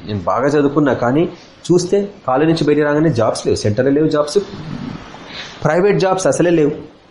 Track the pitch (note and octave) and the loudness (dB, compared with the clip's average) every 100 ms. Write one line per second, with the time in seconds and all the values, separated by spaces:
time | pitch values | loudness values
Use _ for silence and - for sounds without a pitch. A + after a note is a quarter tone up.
0 | E2 G#2 F2 G#2 C#3 D3 C#3 D3+ C#3+ A2+ | -8 -6 -2 0 0 2 2 2 2 2
1 | A#2+ C#3 F3+ - - - - F3 F3 G3+ | 0 0 -2 -4 -20 -18 0 2 2 -2
2 | G3+ - - C3 D#3+ D#3+ D3 D3 D3 D3 | -2 -6 -2 0 2 2 2 2 2 2
3 | E3 A#2 G#2+ - C#3+ G2 A2 G#2+ C3 C#3+ | 2 2 0 0 -2 0 0 0 2 2
4 | D#3 D3+ D3 G3+ - - - - - - | 2 0 0 0 -2 -10 -12 -10 -10 -12
5 | - - - - - - D3 E3 G3+ E3+ | -16 -18 -16 -16 -16 -6 -2 2 2 2
6 | F#3 F#3 D3 C3 E3+ E3 C#3+ - - - | 2 2 0 2 4 4 2 0 -10 -20
7 | - | -8